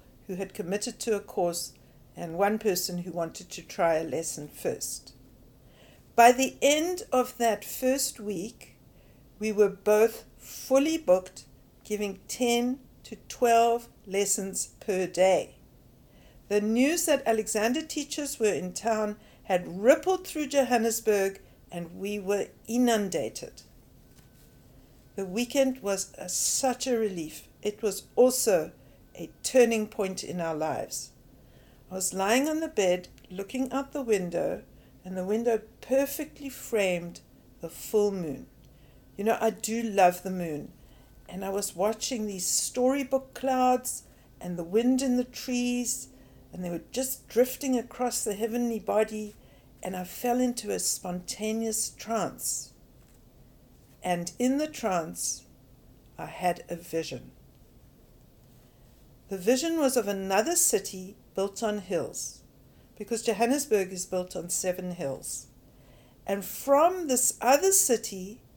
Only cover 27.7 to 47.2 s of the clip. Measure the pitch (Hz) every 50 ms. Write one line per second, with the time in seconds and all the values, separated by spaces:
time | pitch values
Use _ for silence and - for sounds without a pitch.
27.7 | 208 - - 208 190 - - - - - 247 254 254 - - 226 196 165 156 175
28.7 | - - - - - - - - - - 170 - - - - - - 262 240 233
29.7 | 233 220 214 214 - - 202 190 190 185 - - 175 180 170 165 160 151 156 156
30.7 | 135 113 107 - - - - - - - - - - - - - - - - -
31.7 | - - - - 180 190 185 - 180 190 190 196 226 262 277 311 311 320 330 311
32.7 | 320 - 196 185 180 180 180 - - - - - 185 185 196 190 - 262 180 -
33.7 | - 269 269 262 - 294 269 226 220 196 180 175 170 170 160 151 175 202 - -
34.7 | - - - - - - - 185 185 185 185 185 208 226 233 240 226 220 - -
35.7 | - - - - 254 269 277 269 - - 311 302 - - 285 269 254 - - -
36.7 | - 220 202 185 180 175 170 175 175 - - - - - - - - - - 165
37.7 | - - - - - 214 208 208 196 190 175 156 131 - - - - - - -
38.7 | - - - - - - - - - - 202 220 226 - - 226 196 175 - -
39.7 | 220 233 240 226 202 202 190 180 180 180 - 196 185 180 175 165 151 147 151 -
40.7 | - - - - - - - - - - - - - 185 196 196 196 202 196 -
41.7 | - 170 185 214 226 220 - - 269 226 214 208 196 185 180 - - - - -
42.7 | - - 247 254 269 285 277 262 262 269 262 - - - - 269 262 254 254 254
43.7 | 254 254 254 - - - - - - - - - - - - 180 175 170 170 170
44.7 | 180 220 240 247 262 254 269 262 247 247 247 247 - - - - 247 247 247 247
45.7 | 247 247 247 226 - - - - - - - - - - - - - 170 180 175
46.7 | 170 165 - - - 247 262 262 - -